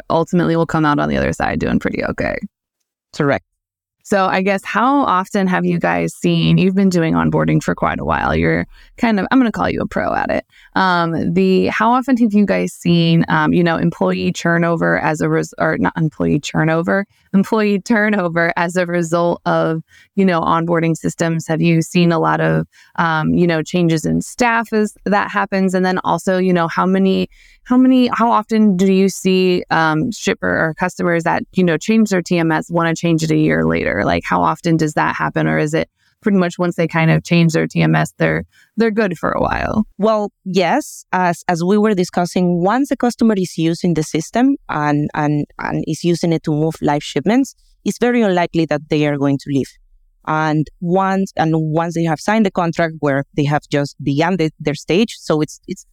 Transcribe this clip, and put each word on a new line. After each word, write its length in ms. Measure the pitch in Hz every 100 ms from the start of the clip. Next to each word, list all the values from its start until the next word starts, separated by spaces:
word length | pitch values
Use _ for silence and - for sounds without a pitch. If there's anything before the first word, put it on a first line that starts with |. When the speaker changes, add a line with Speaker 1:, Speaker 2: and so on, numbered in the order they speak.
| -
Speaker 1:
ultimately 460 | 165 165 175 160 165
we'll 100 | 165
come 200 | 165 156
out 140 | 147
on 100 | 147
the 80 | 67
other 160 | -
side 260 | 160 - -
doing 200 | - -
pretty 220 | - - -
okay." 320 | - - - 202 _ _ _ _ _ _
Speaker 2:
Correct. 320 | - 147 110 _ _ _ _ _ _
Speaker 1:
So 240 | - 202 190
I 160 | 190
guess, 200 | 190 196
how 360 | - 208 240 285
often 480 | 262 185 185 202 190
have 180 | 180 180
you 140 | 175
guys 340 | 175 175 165
seen, 460 | - 175 170 160 165
you've 160 | 180 190
been 140 | 196
doing 260 | 175 160 170
onboarding 460 | 160 156 156 156
for 120 | -
quite 260 | - 82 76
a 60 | 69
while. 300 | 76 67 156
You're 320 | 160 165 - - - -
kind 220 | 240 208
of, 60 | -
I'm 80 | 269
gonna 120 | 240
call 160 | 190 175
you 140 | -
a 60 | -
pro 260 | - -
at 160 | - -
it. 160 | - - _ - -
Um, 580 | 190 175 165 165 -
the, 320 | 170 190 190 185
how 240 | - 220
often 240 | 247 254 247
have 140 | 233
you 140 | 202 196
guys 260 | 185 180
seen, 540 | - 175 170 165 165 -
um, 220 | 160 151
you 120 | 165
know, 140 | 170 165
employee 540 | 170 - 185 185 185
turnover 680 | 170 170 170 170 170 170 170
as 220 | 156 156
a 60 | 160
res-, 280 | 160 156 -
or 220 | 160 165
not 180 | 180 -
employee 420 | 160 - 170 151
turnover, 680 | - 156 160 160 180 196 202 _ _
employee 480 | 196 190 220 208 202
turnover 720 | - 220 214 208 175 165 170 -
as 180 | 175 175
a 100 | 175
result 560 | 175 165 170 170 170 175
of, 340 | 165 160 160 - - _
you 100 | -
know, 160 | 190 170
onboarding 560 | 160 165 165 170 165 160
systems? 520 | 170 - 170 165 -
Have 160 | 160
you 180 | 170 165
seen 300 | 165 180 170
a 80 | 165
lot 200 | 160 156
of, 260 | 160 160 160 _ - -
um, 360 | 170 160 156
you 140 | 165 175
know, 160 | 160
changes 420 | 156 180 170 160 170
in 160 | 165
staff 500 | - - 240 233 226
as 220 | 220 214 - -
that 260 | 202 196
happens? 420 | 202 196 196 190
And 100 | 185
then 140 | 185 185
also, 340 | - 170 - 185
you 160 | 185
know, 140 | 180 165
how 180 | 180 180
many, 420 | 190 190 190 185 _ - _
how 120 | - 254
many, 360 | 254 262 247
how 160 | - 233
often 480 | 214 214 220 214 180
do 160 | 196
you 160 | 190 190
see, 540 | - 190 185 185 180 -
um, 400 | 165 160 156 156
shipper 360 | - - - 180
or 280 | 175 160 156
customers 480 | 180 - 180 170
that, 180 | 165 160 -
you 100 | -
know, 120 | 175 156
change 360 | - 220 214
their 100 | 185
T 160 | 165 175
M 140 | 165
S, 180 | 160 -
wanna 240 | 170 165 160
change 280 | 170 160
it 80 | 160
a 40 | 156
year 300 | 156 160 -
later? 300 | - - -
Like, 300 | - 170 -
how 160 | 180
often 340 | 170 160 175 160
does 180 | 156 156
that 200 | 156 -
happen? 320 | 151 160 156
Or 100 | 156
is 160 | 156
it 160 | 160 165 _ _ _
pretty 180 | 220 196
much 220 | 175 -
once 160 | 180 175
they 100 | 165
kind 240 | 170 160
of 140 | 156
change 300 | - 170 165
their 120 | 160 160
T 160 | 170
M 140 | 160 160
S, 180 | 156 -
they're, 260 | 165 156 - _ _ -
they're 160 | 226
good 260 | 208 208 165
for 140 | -
a 100 | -
while? 460 | - - - - 214 -
Speaker 2:
Well, 360 | 208 214 208 _
yes. 640 | 190 185 165 247 - - -
As, 320 | 185 180 170 -
as 160 | 170
we 140 | 175 208
were 180 | 214 190
discussing, 640 | 180 - 175 190 180 175
once 280 | 180 240 285
the 80 | 277
customer 380 | 240 - 226 202
is 220 | 180 -
using 360 | 160 170 180
the 100 | 156
system 540 | 156 156 - 233 269 277 -
and, 420 | 156 147 147 147
and, 320 | - 147 147 - -
and 260 | - 151 -
is 160 | 156
using 300 | 175 170 175
it 100 | 160
to 80 | -
move 240 | 151 160 -
live 220 | 156 147
shipments, 520 | - - 139 240 269 - _ _ 208
it's 120 | -
very 240 | 240 240
unlikely 440 | 214 180 170 165 160
that 240 | 151 151
they 180 | 156 147
are 100 | 143
going 200 | 139 139
to 120 | -
leave. 220 | 139 123 - _ _ _ _ -
And 400 | 156 156 156 147 -
once, 500 | 175 180 190 190 190 -
and 160 | 160 160
once 400 | 156 156 170 170
they 80 |
have 160 | 165 151
signed 260 | - 220 196
the 60 |
contract 440 | - 170 165 165 160
where 240 | 147 139 139 -
they 100 | 143
have 160 | 147 -
just 240 | 143 143 -
begun 320 | 143 143 165 185
the, 160 | 160 -
their 160 | 151 143
stage, 400 | - 165 233 -
so 200 | - 156
it's, 220 | 151 - -
it's, 180 | 190 -